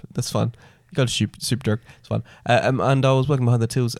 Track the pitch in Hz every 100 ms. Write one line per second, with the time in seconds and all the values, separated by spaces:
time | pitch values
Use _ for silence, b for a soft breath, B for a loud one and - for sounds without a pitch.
0 | - - 117 117 110 - b b b -
1 | 123 - 107 - - 123 107 107 - B
2 | - 110 - B - 123 113 131 101 135
3 | 131 131 131 139 120 120 113 - 120